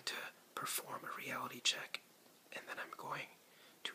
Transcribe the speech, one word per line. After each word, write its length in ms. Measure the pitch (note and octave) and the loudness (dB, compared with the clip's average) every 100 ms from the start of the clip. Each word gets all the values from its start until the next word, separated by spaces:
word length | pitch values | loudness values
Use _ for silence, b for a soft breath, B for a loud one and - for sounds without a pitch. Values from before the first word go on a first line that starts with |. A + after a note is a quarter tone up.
| - | 2
to 80 | - - - - - | 0 0 -6 -8 -2
perform 460 | - - - - | 2 2 2 -2
a 140 | - - | -2 -2
reality 420 | - - - - | 0 2 0 4
check, 380 | - - - - - - - - - | 6 6 4 -4 -6 -20 -20 -20 -10
and 100 | - - | -8 -4
then 100 | - | -2
I'm 140 | - - | -2 -2
going 300 | - - - - - B B B | -2 -2 -2 -8 -20 B B B
to 80 | - | -6